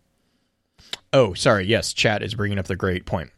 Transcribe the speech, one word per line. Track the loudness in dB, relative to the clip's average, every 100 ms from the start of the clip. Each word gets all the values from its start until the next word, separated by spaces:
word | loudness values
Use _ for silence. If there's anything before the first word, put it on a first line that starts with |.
| _ _ _ _ _ _ _ _ -20 -20 _
oh, | 2 2
sorry, | 2 2 2 4
yes, | 0 0
chat | 0 0 0
is | -4 -4
bringing | -2 -2
up | -4
the | -2
great | -2 -2 -4
point. | -6 -6